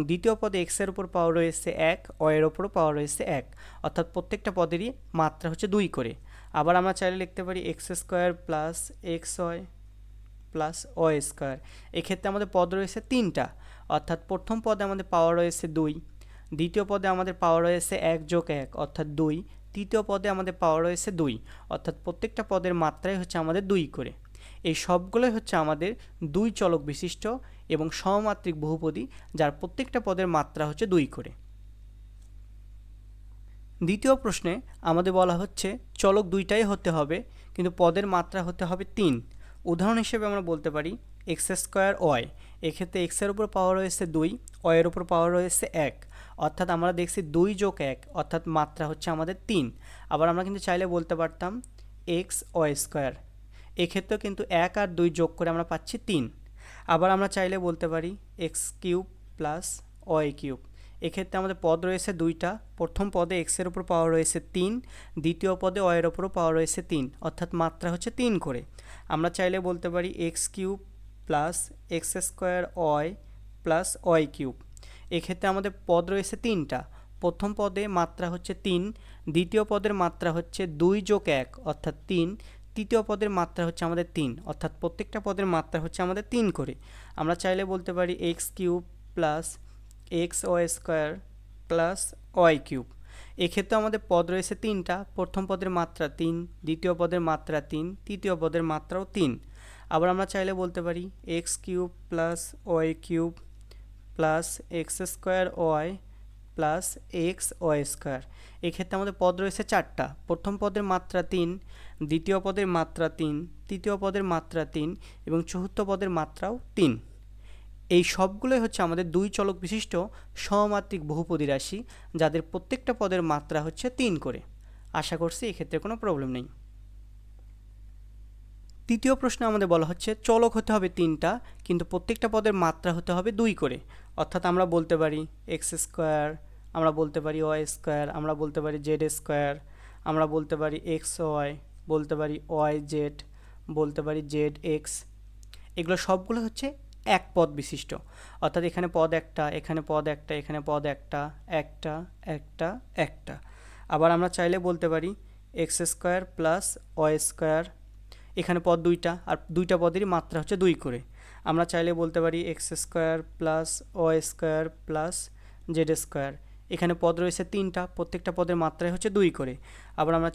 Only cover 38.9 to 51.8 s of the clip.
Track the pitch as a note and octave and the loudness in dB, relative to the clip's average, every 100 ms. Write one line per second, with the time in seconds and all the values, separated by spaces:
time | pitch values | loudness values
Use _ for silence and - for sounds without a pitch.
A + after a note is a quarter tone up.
38.9 | - F3+ A#2+ - - - - F3 E3+ G3+ | 2 4 4 -2 -14 -16 -8 -2 2 4
39.9 | A3+ G#3 A3+ G#3+ G3+ E3+ D#3+ D#3 D3+ D#3 | 4 2 0 0 0 0 -2 0 -2 -2
40.9 | A#3 - - - D#3+ - F3+ - G3 G3 | -6 -12 -10 -6 -2 -2 -2 -2 2 2
41.9 | G3 E3+ C3 D3 - - - D#3+ - F3+ | 4 4 4 0 -8 -18 -6 -4 -4 -4
42.9 | F#3+ E3+ - G3+ G3+ G#3+ G3 F#3 F#3+ F#3+ | -2 -2 0 -2 0 0 2 4 4 0
43.9 | - F3+ D#3 E3 A#3+ - - F3 E3 E3+ | -2 -2 2 2 0 -10 -2 6 6 6
44.9 | F3+ F3 E3+ E3+ F3 F3+ - - E3 D3 | 2 2 4 4 4 2 0 0 0 0
45.9 | - - - - - D#3 - F3+ E3 F3 | -2 -14 -18 -16 -4 -2 0 0 2 2
46.9 | F3 F3 - D#3 D#3+ G3 F#3+ G3+ - C#3 | 2 -2 -2 0 4 4 4 0 0 -4
47.9 | C3 - F3 - E3 E3 D#3 D3+ - D3+ | -4 -6 -6 -2 -2 0 2 0 -2 -4
48.9 | D#3 F3 D#3+ D#3+ F#3+ - G3 A#2 - - | -4 -2 -2 -2 -4 0 0 0 -4 -16
49.9 | - - D3+ E3 E3+ F#3 G3 F#3+ F3+ F#3 | -16 -2 4 4 4 0 -2 0 0 2
50.9 | F3 D#3+ E3 E3 - F3+ A#3 - - | 0 0 -2 -2 -2 -6 -6 -12 -18